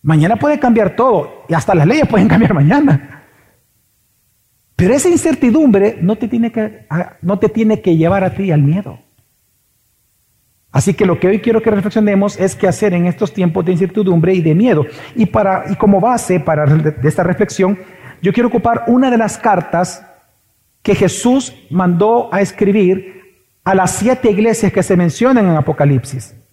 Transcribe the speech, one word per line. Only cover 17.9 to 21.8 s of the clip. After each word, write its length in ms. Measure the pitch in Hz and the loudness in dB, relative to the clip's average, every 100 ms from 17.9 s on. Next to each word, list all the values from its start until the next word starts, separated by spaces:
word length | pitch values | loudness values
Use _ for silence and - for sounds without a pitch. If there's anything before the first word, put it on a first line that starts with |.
| - - - | -20 -20 -6
yo 100 | 180 | -2
quiero 160 | 220 240 | 0 0
ocupar 360 | 240 233 233 - | 0 -2 -2 0
una 240 | 247 262 | 0 2
de 80 | 240 | 0
las 200 | 220 - | -2 -2
cartas 680 | 226 190 165 170 180 - - _ _ _ _ _ _ _ | -2 -2 -2 -4 -4 -8 -20 _ _ _ _ _ _ _
que 120 | - | -4
Jesús 580 | 202 185 185 247 262 254 - _ | 0 0 0 0 0 -2 -16 _
mandó 640 | 170 | -2